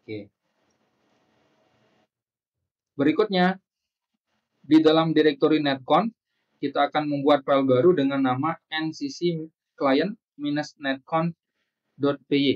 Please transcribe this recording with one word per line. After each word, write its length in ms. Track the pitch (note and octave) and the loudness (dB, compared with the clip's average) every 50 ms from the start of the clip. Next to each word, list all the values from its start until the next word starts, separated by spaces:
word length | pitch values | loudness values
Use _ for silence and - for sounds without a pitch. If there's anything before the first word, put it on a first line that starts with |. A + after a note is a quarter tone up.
| _ | _
Oke. 240 | - A2 G#2 G2 G2+ _ _ _ _ _ _ _ _ _ _ _ _ _ _ _ _ _ _ _ _ _ _ _ _ _ _ _ _ _ _ _ _ _ _ _ _ _ _ _ _ _ _ _ _ _ _ _ _ _ _ _ _ | -14 -14 -14 -14 -18 _ _ _ _ _ _ _ _ _ _ _ _ _ _ _ _ _ _ _ _ _ _ _ _ _ _ _ _ _ _ _ _ _ _ _ _ _ _ _ _ _ _ _ _ _ _ _ _ _ _ _ _
Berikutnya, 640 | _ - C3+ D3 - - G#3+ G#3+ G3 F3+ F3+ F#3 F#3+ F#3+ _ _ _ _ _ _ _ _ _ _ _ _ _ _ _ _ _ _ _ _ | _ -2 -2 0 0 0 -2 0 2 2 2 2 0 -4 _ _ _ _ _ _ _ _ _ _ _ _ _ _ _ _ _ _ _ _
di 240 | _ C#3 D3+ D#3 D#3 | _ 2 2 4 6
dalam 320 | D#3 D#3 D#3+ D#3+ E3 D#3 | 4 4 4 2 2 2
direktori 480 | D3+ D3+ D3+ C#3+ C#3 - D3+ D#3 D#3 D3+ | 2 2 2 2 2 0 2 2 2 0
netcon, 480 | C#3+ C3+ C3+ C3 - - F#3+ G#3+ A3+ - _ _ _ _ _ _ _ _ _ - | -2 -4 -4 -2 0 0 0 0 -2 -8 _ _ _ _ _ _ _ _ _ -8
kita 240 | C#3 C#3 C#3+ C#3+ C#3+ | -6 -2 -2 -2 0
akan 240 | - D#3 D3+ D3 | -2 -4 -4 -2
membuat 320 | D3 C#3+ C#3 D3 D3 C#3+ C#3 | -4 -2 2 2 2 2 2
file 240 | - C#3+ C3+ C3+ C3+ | 0 0 0 2 2
baru 240 | B2+ B2 B2+ F3+ | 2 4 4 4
dengan 320 | F3+ C#3+ C#3 C#3 C#3 C#3 C3+ | 4 4 0 0 0 0 0
nama 320 | C3 B2+ B2+ C#3+ E3 E3+ - _ _ | 0 0 -2 -2 -4 -4 -6 _ _
N 160 | D#3+ D#3 D#3+ D#3+ D#3 | -8 -6 -6 -6 -6
C 160 | - D3 C#3 | -8 -10 -10
C 240 | C3+ - F3 F3 E3+ D#3+ D#3 D#3+ _ _ _ _ _ | -8 -4 -4 -4 -4 -4 -8 -12 _ _ _ _ _
client 400 | _ D3+ C#3 C3 C#3+ D#3+ G3 A3 _ _ _ _ - | _ -2 0 0 0 0 -2 -6 _ _ _ _ -10
minus 320 | D3 D3 D3 D3 D3 - _ _ | -8 -6 -4 -6 -6 -8 _ _
netcon 560 | C#3+ C#3 C3+ C3+ C3 - - D#3+ E3 E3+ E3 _ _ _ _ _ _ _ _ _ _ _ _ - | -8 -8 -8 -8 _ -6 -4 -2 -2 -2 -6 _ _ _ _ _ _ _ _ _ _ _ _ -4
dot 160 | C3+ C#3+ C#3+ C#3 _ | -2 -2 -2 -4 _
P 80 | _ C#3+ C#3+ | _ -2 0
Y. 60 | C#3+ C3+ B2 | 2 0 -2